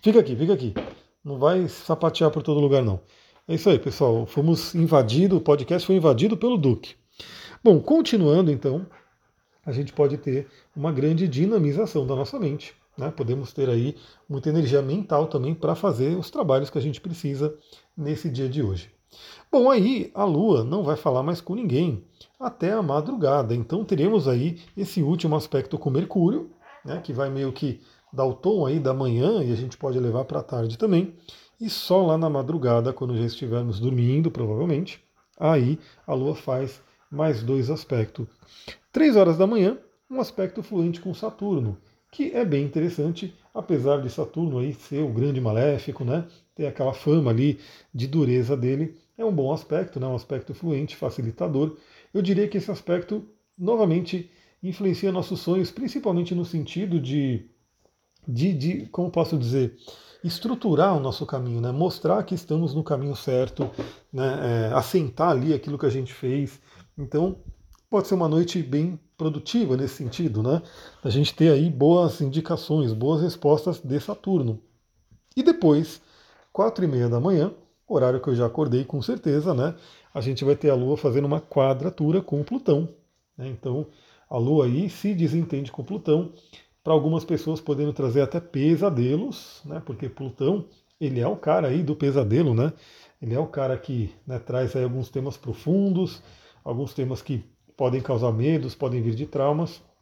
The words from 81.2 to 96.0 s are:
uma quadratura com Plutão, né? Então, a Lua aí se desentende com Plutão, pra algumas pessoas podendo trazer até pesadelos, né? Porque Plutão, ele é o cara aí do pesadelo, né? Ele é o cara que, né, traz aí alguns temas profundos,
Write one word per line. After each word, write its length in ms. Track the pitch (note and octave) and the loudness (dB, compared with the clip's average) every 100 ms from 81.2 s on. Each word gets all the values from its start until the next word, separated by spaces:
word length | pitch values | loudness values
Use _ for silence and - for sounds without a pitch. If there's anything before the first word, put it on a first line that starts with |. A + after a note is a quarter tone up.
| C#3+ | 0
uma 140 | D3+ | -2
quadratura 800 | - - C3+ C3 C#3 - D3+ F3+ | -2 2 2 2 -4 -2 0 0
com 220 | G3 D3 | 0 -4
Plutão, 460 | D3 B3+ - D3 E3 - _ _ _ - | -4 -4 0 0 0 -10 _ _ _ -14
né? 100 | C3 | -12
Então, 380 | A#2+ C3+ B2+ D3+ _ _ _ _ | -10 -6 -6 -6 _ _ _ _
a 80 | A#2+ | -4
Lua 300 | A#2 D#3 B2+ | 2 2 2
aí 240 | B2+ F#3+ | 2 -2
se 240 | - G3 | -4 -4
desentende 560 | G3 E3 D#3 E3 C#3 C3+ | 0 0 0 -2 -4 -8
com 140 | - | -10
Plutão, 480 | A#2 G3+ - D#3 F3 - _ - _ _ | -10 -8 0 0 0 -10 _ -20 _ _
pra 100 | - | 2
algumas 320 | D#3 C#3+ D#3+ | 2 4 -2
pessoas 360 | D#3+ E3+ - D#3 | -2 -4 -2 -6
podendo 320 | - C#3+ D3 | -4 -2 -2
trazer 300 | - C3+ B2 | -2 0 2
até 180 | C#3 E3+ | 0 -2
pesadelos, 1200 | E3+ C#3 D3 D#3+ G3+ C3+ B2 D3 C4 G#3 - - | -6 0 2 4 2 2 0 0 -4 -10 -16 -20
né? 180 | C#3+ D#3+ | -14 -14
Porque 240 | - A#2+ C#3 | -12 -10 -10
Plutão, 580 | - C3+ A#2+ C3+ G3+ - _ _ _ | -10 -12 -2 0 0 -4 _ _ _
ele 200 | D3 B2+ | -4 0
é 60 | A#2+ | -2
o 100 | - | -2
cara 320 | - F3 D3 | 0 2 2
aí 140 | C#3+ | 0
do 120 | D3+ | -2
pesadelo, 600 | D3 C#3+ C#3 A2 A#2 E3 | -2 0 2 2 2 4
né? 180 | A2+ C#3 - - - - _ | 2 0 -2 -18 -20 -20 _
Ele 140 | A#2 | -6
é 40 | A#2+ | -4
o 80 | D#3 | -4
cara 300 | - C3+ C3 | -4 -2 -4
que, 340 | - B2+ G2+ - - | -4 -4 -4 -6 -10
né, 120 | B2+ | -10
traz 380 | - B2 B2 C3+ | -6 -4 -2 -2
aí 80 | |
alguns 240 | B2+ B2+ B2 | -2 -4 -6
temas 280 | C#3 C3 - | -6 -8 -8
profundos, 840 | - A2 - F#3 G3+ F#3 | -10 -8 0 2 2 2